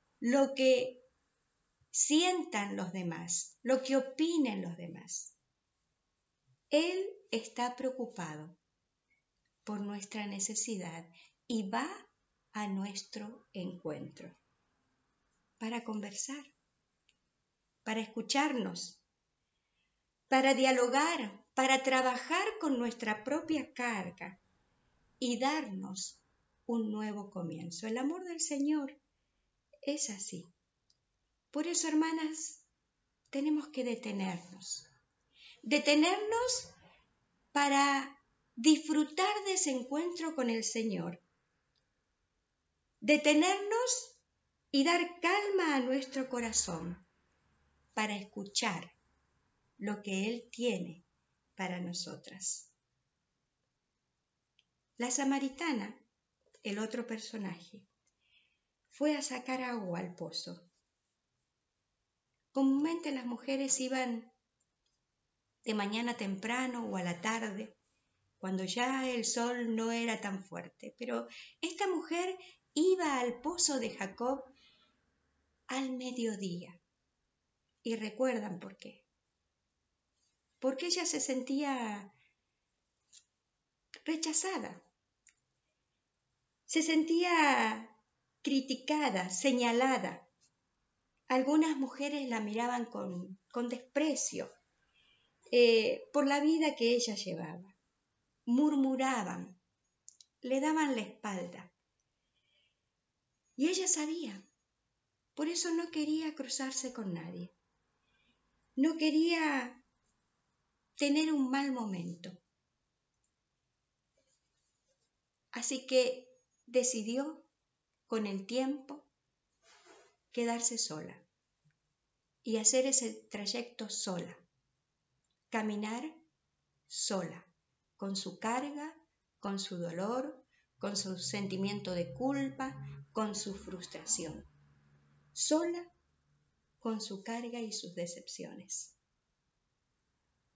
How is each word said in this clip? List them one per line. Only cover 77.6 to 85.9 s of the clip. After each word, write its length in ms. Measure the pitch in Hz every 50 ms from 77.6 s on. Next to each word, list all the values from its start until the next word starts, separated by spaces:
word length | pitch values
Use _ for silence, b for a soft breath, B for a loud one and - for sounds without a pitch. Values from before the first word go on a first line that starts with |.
| _ _ _ _
¿Y 140 | _ 226 226
recuerdan 640 | 214 220 208 202 - - - 240 226 208 208 185 180
por 160 | - 196 -
qué? 280 | _ - - - _ _ _ _ _ _ _ _ _ _ _ _ _ _ _ _ _ _ _ _ _ _ _ _ _ _ _ _ _ _ _ _ _
Porque 280 | - 262 269 - 349
ella 180 | 349 349 359 330
se 160 | - - 285
sentía 960 | - - 262 262 254 269 277 277 294 277 269 254 233 214 208 202 196 202 b b b b b _ _ _ _ _ _ _ _ _ _ _ _ _ _ _ - - _ _ _ _ _ _ _ _ _ _ _ _ _ _ - - _
rechazada, 800 | 302 320 311 320 320 311 - - 381 381 277 208 - 180 - _ _ _ _ _ _ _ _ _ _ _ _ _ _ _ _ _ _ _ _ _ _